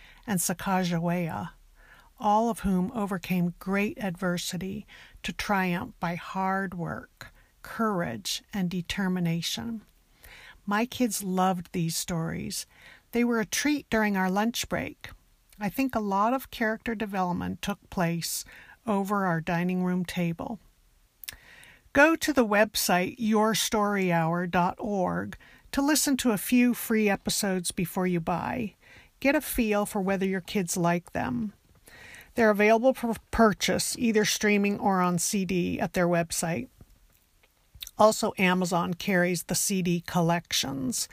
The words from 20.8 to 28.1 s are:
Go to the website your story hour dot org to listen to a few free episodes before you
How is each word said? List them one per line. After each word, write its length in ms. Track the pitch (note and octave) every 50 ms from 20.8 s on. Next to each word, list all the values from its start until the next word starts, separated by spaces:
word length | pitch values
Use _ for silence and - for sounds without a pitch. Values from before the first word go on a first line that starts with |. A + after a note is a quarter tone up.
| _ _ _ _ _ _ _ _ - - - - - - - - - - - - _ _
Go 240 | - C#4 D4 D#4+ E4
to 160 | - - D#4
the 140 | C#4+ C4 A#3
website 720 | G3+ G#3 G3+ A3 G#3+ - - - - F3+ F3+ F#3 - - -
your 360 | A3+ G#3+ A3 G#3 G#3+ A3 A3
story 560 | - - - A#3 G#3+ G3+ G#3 G#3 G3 F#3 F3+
hour 360 | E3+ E3 D#3+ E3 E3+ F3 F3+
dot 300 | F3 F3+ F#3 F3 F#3+ - -
org 580 | - G#3+ G#3 F#3+ F3+ F3 E3+ F3 G3+ G#3 - - - - - - - -
to 120 | - C#4
listen 340 | C#4 D4 D#4 - - - C4+
to 140 | - - B3
a 80 | G#3 F3+
few 340 | - - B3+ B3 B3 B3
free 360 | A3+ - - - A3 A3 G#3+ G3+
episodes 640 | G3 - - G#3+ - - G#3+ G3 F#3 F#3 F3 -
before 340 | - - F3+ - - F#3+ F3+
you 140 | F3+